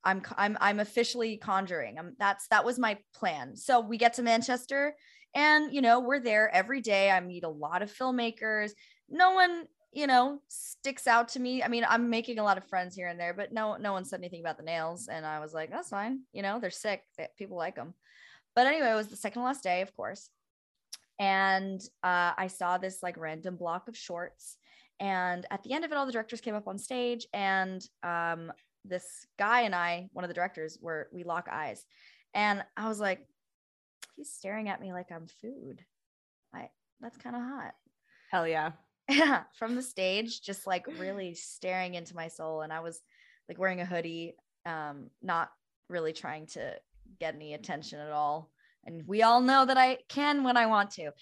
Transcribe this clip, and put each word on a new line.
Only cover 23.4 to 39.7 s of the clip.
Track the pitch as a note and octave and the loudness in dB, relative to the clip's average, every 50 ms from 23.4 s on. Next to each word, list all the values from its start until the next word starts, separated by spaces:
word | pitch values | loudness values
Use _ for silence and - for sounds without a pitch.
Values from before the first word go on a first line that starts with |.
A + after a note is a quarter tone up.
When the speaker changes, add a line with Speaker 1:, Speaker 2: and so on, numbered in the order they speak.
| E3 F#3 F3+ | -8 -10 -8
Speaker 1:
block | F3 F3+ E3 E3 F#3 - | -4 -4 -4 -4 -4 -6
of | - A3+ | -12 -16
shorts. | - - - F3 E3+ F3 - _ _ - - - _ _ _ _ - _ _ _ _ | -14 -12 -10 -8 -8 -8 -10 _ _ -20 -20 -20 _ _ _ _ -20 _ _ _ _
And | G3+ G3 F#3+ F#3 F3+ F3+ F3+ F3+ F3+ - | -4 -2 0 0 0 -2 -2 -4 -6 -8
at | - G3 - | -10 -10 -6
the | - C4 | -4 -4
end | D#4 E4+ | -4 -4
of | D4+ | -2
it, | D4+ | -2
all | C#4+ C#4 | -2 -2
the | C4 A#3 | -2 -2
directors | A3+ A3 A3 A#3+ A3+ | -4 -4 -6 -10 -10
came | - A#3+ G#3+ | -6 -6 -6
up | G#3+ G#3 | -6 -6
on | G3 F#3+ | -8 -10
stage, | G3+ - - C4 B3 B3 A#3+ A#3+ A#3 A#3 _ - | -10 -8 -6 -4 -2 -2 -2 -2 -4 -6 _ -4
and, | G3+ G3 G3 F#3+ F#3+ F#3+ F#3+ F#3+ F#3 - - _ _ - | -2 2 2 2 2 2 0 -4 -8 -10 -14 _ _ -6
um, | F3 E3+ E3+ E3+ E3+ E3+ E3 E3 E3 - _ _ _ _ _ _ | -4 -2 -2 0 -2 -4 -4 -8 -14 -14 _ _ _ _ _ _
this | G3 F3+ F3+ - - - - - _ _ | -8 -8 -8 -8 -10 -18 -20 -20 _ _
guy | - G3+ G#3 A#3 B3 | -2 2 4 4 4
and | A#3+ G#3 F#3 | 4 2 2
I, | F3 F3 F3 F3 F3 F#3 G3 _ | 0 0 0 -2 -4 -6 -10 _
one | - F3+ | -8 -6
of | F3 | -6
the | E3+ | -2
directors, | F3 F3 F#3 F3+ E3 D#3 D#3 D#3+ - | -4 -4 -4 -4 -8 -10 -10 -10 -12
were, | - E3 D#3+ D#3 - - - | -8 -6 -6 -6 -6 -8 -12
we | F3+ F3 | -12 -6
lock | E3+ E3 E3+ F3 - | -4 -4 -4 -4 -6
eyes. | - D3 D3+ C3+ G2+ - - _ _ _ - - _ _ _ _ - | -8 -6 -6 -8 -10 -12 -16 _ _ _ -20 -20 _ _ _ _ 0
And | G#3 G#3 G#3 G3+ G3 F#3+ _ _ | 2 2 2 2 0 -4 _ _
I | - G#3+ | -6 -4
was | A3 A3 G#3 | -4 -4 0
like, | G#3+ G3 F#3 F#3 - _ _ _ _ _ _ _ _ _ _ _ _ _ _ _ - _ _ | 0 0 0 -2 -6 _ _ _ _ _ _ _ _ _ _ _ _ _ _ _ -20 _ _
"He's | - D4 - - | -18 -16 -16 -16
staring | - - F#3+ G#3 A3 G#3+ G3+ | -12 -10 -8 -6 -6 -4 -4
at | F#3+ - | -6 -6
me | - F#3+ F3+ | -6 -8 -8
like | F3+ F3+ - | -10 -10 -10
I'm | F3+ E3 E3 | -14 -16 -16
food. | E3 - _ - A3+ C4+ C#4 - C3+ - - - _ _ _ _ _ _ _ _ _ _ _ _ _ - | -18 -20 _ -14 -12 -12 -12 -14 -16 -16 -16 -20 _ _ _ _ _ _ _ _ _ _ _ _ _ -16
I, | - - - _ _ _ _ _ _ | -16 -16 -16 _ _ _ _ _ _
that's | A#3+ A#3 - | -18 -18 -18
kinda | - - B3 A#3+ A#3+ | -16 -14 -10 -8 -8
hot." | A#3+ B3+ C#4 C4 D3 - - _ _ _ _ _ _ _ _ _ _ _ | -8 -8 -10 -10 -12 -12 -14 _ _ _ _ _ _ _ _ _ _ _
Speaker 2:
Hell | - F#3 E3 | 0 0 2
yeah. | D#3+ D#3+ D#3 D#3 E3 D#3+ | 2 0 0 0 -2 -4
Speaker 1:
<laughs> | - _ _ _ _ _ - | -8 _ _ _ _ _ 2
Yeah, | C#4 C#4+ D#4+ D4 C4+ F3+ - - _ | 4 6 6 6 4 2 0 -6 _
from | - A3+ A3+ | -8 -4 -4